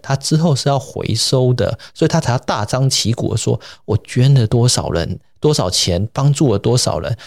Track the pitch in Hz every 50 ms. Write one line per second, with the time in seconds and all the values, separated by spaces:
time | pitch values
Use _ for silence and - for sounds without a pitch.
0 | - - 135 139 - - 160 151 165 175 139 - - 143 139 135 - - - -
1 | - - - 113 - - 139 131 127 123 123 120 - - - - - - - -
2 | 165 151 - 165 - - 117 131 - - 190 117 104 - - 127 135 135 - -
3 | - 107 113 - - 95 98 113 - 117 117 - - - - - - - 107 -
4 | - - - 123 123 139 139 131 113 104 - 120 117 123 - - - - - 85
5 | 82 - 92 - _ _ _ - - 151 147 - 101 92 - - - 95 87 90
6 | 101 - - - 135 147 143 - 156 131 101 104 - 117 120 127 - - 101 78
7 | - - 120 - -